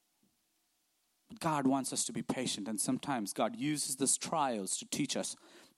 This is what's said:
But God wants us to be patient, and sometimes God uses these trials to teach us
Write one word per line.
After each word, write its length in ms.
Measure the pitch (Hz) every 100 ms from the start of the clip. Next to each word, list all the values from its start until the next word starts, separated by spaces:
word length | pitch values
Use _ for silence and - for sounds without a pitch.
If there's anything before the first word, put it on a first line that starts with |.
| _ _ _ _ _ _ _ _ _ _ _ _ -
But 100 | 113
God 280 | 165 151 131
wants 260 | 135 127
us 100 | 131 -
to 60 |
be 120 | 120
patient, 440 | - - 120 - 101
and 140 | 107
sometimes 520 | - 131 - 127 98
God 220 | - 113 113
uses 420 | 139 147 - 135
these 200 | 135 -
trials 600 | - 165 139 113 95 -
to 80 | 113
teach 300 | - 147 -
us 200 | 92 - - - -